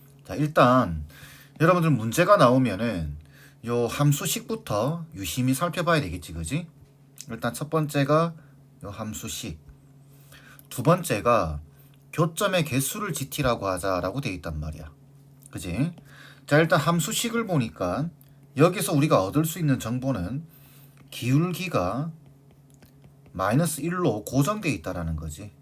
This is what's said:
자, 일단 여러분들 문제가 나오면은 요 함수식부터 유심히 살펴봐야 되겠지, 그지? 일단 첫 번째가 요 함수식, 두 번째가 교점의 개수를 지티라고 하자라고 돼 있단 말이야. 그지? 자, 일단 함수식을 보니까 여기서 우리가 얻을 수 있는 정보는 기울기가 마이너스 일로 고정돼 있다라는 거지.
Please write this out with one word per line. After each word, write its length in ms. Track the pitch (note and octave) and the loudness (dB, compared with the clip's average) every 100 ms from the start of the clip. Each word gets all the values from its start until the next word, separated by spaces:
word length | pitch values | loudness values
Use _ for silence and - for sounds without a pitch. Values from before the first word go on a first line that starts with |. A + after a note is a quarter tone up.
| - - - | -20 -20 -10
자, 100 | F#2 | -2
일단 680 | D3 D#3+ B2 B2+ G2 D#2+ D2 - - - - - | 0 6 8 8 4 -2 -8 -14 -20 -20 -14 2
여러분들 320 | D#3+ F3+ D#3+ | 4 6 4
문제가 460 | B2 A2+ A2+ F3+ G3+ | 2 0 2 6 8
나오면은 800 | B2+ C3 B2 F#2+ A#2 F2+ D#2 D2 - - - - A2+ | 8 6 2 0 -2 -2 -4 -8 -14 -20 -20 -14 -4
요 200 | A#2+ A#2 | -2 0
함수식부터 1200 | - D3 C#3+ - A3+ - A3+ - G#2 B2+ E3+ D#3+ F#2+ | 2 2 2 0 -4 -4 -8 -2 -2 0 -2 -8 -10
유심히 380 | G2 - B2+ | -6 0 0
살펴봐야 460 | C3 F3 F#3 E3 D#3+ | 2 0 -2 2 2
되겠지, 320 | E2 D#2 - | 0 -8 -8
그지? 360 | D#2+ D#2+ D#3 F3+ - - _ _ - - | -8 -4 -4 -6 -16 -20 _ _ -20 -14
일단 240 | A2+ A#2 | -6 -6
첫 160 | - C#3+ | -6 -4
번째가 640 | D#3+ D3+ - F3 D#3 E3+ D#3+ - - - - | -2 -2 -2 2 2 2 -4 -20 -20 -20 -18
요 60 | G2+ | -14
함수식, 680 | G#2+ G#2+ G2 - - G#2+ D#2 - - - - - - - - - - - | -10 -10 -8 -10 -10 -10 -12 -16 -20 -20 -20 -20 -20 -20 -20 -20 -20 -16
두 140 | - | -2
번째가 760 | A2 F#3 E3 G#2+ A#2+ A2+ E2 D2+ - - - - - | 2 2 2 0 2 2 2 -4 -10 -20 -20 -20 -12
교점의 500 | - E3 - G3+ F#3 | -2 -2 0 0 0
개수를 480 | D#3 C3 C3+ G#3 G#3 | 0 -2 -2 -4 -6
지티라고 560 | D3+ C#3 - B2+ A2+ G2 | -6 -8 -4 -2 -2 -2
하자라고 540 | F#2 G2 F#2 F#2 C3 | -4 -2 -2 -2 -4
돼 120 | A#2 F2 | -6 -8
있단 220 | E2+ D2+ | -8 -8
말이야. 320 | D#2 D2+ D#2 - - - - - - | -8 -10 -14 -20 -20 -20 -20 -20 -14
그지? 420 | G2+ F2 E2 E3 - - - - - - | -12 -6 -2 -4 -4 -20 -20 -20 -16 2
자, 120 | C#3+ | 2
일단 200 | E3 F3 | 4 2
함수식을 680 | D3+ E3+ A3 A3 A#3 A#3 F#3+ | 2 0 -2 -4 -2 -4 -2
보니까 600 | D#3 A2+ - F2+ G#2 E3+ - - - - C3 | -2 -2 -4 -4 -2 -4 -8 -20 -20 -8 4
여기서 380 | E3+ F#3+ E3+ | 4 4 0
우리가 300 | D3 D#3 B2+ | 2 4 4
얻을 220 | F#2+ C3+ D#3+ | 2 0 -2
수 120 | F#3 | -2
있는 220 | D3+ B2+ | 0 0
정보는 680 | A2 B2 C3+ A2+ E2+ C#3 - - - - - - - | -2 -4 -4 -4 -4 -6 -10 -20 -20 -20 -20 -20 -18
기울기가 1000 | - A#2+ C#3 F3+ E3+ F3+ A2 F2+ A2+ D#3+ - - - _ - _ - - - - - - | -8 2 2 2 -2 -4 -2 -2 -2 -6 -8 -20 -20 _ -20 _ -20 -20 -20 -20 -20 -14
마이너스 500 | F#2 F#2+ C3 E3+ - | -4 0 2 0 -2
일로 420 | E3+ F3+ F3 - - | -6 -2 -2 -2 -2
고정돼 440 | C3 C#3+ G#3+ E3+ | 0 0 0 -2
있다라는 460 | G#2 F#2+ F2 E2 D#2 | -4 -6 -6 -6 -6
거지. 360 | D#2+ D2+ G2+ - | -8 -12 -16 -18